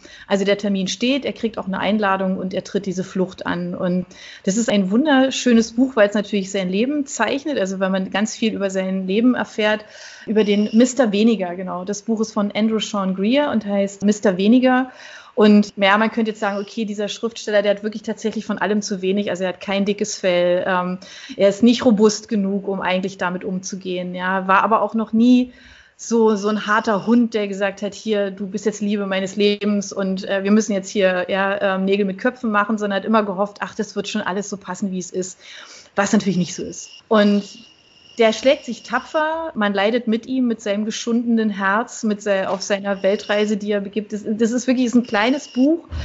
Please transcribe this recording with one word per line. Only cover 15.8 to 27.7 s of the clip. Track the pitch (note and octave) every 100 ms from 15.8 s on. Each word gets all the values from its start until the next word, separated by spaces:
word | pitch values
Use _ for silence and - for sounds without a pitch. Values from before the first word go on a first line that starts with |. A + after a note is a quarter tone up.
| G3 G#3
man | A3
könnte | A3+ A3
jetzt | G#3+
sagen, | G#3 G3+
okay, | G3+ -
dieser | G#3+ G#3 G3+
Schriftsteller, | - A3+ - - G#3
der | G3+
hat | G3+
wirklich | G#3+ G#3+
tatsächlich | A#3 G#3 A3 G#3+ G#3
von | G3+
allem | F#3 G#3
zu | G3+ G3
wenig, | F#3 G3+ G#3
also | F3
er | F#3
hat | -
kein | - G3
dickes | G3+ G3+ G#3 -
Fell, | F#3+ F3 F3 F3+ F#3+
ähm, | F#3 F3+ F#3 - - - B3+
er | -
ist | -
nicht | A#3 A#3
robust | B3+ G#3 G#3+ G#3+ -
genug, | A3 F#3+ G3 F#3+
um | F#3+
eigentlich | F3 F#3 F#3+ F#3+
damit | F3+ F3+
umzugehen, | - F#3 F#3+ F#3+ F#3 F3+ F3+
ja, | F3+ F#3 F#3+ F#3+
war | F#3+
aber | G#3 A3
auch | G#3
noch | A3+ G#3+
nie | A3 A#3+ B3 B3 - - - _ _
so, | - A#3 A3 G#3
so | G#3
ein | G#3+ G3
harter | G#3+ A3+ G3+ D#3
Hund, | A#3+ A3+
der | A3+ G3+
gesagt | G3 G3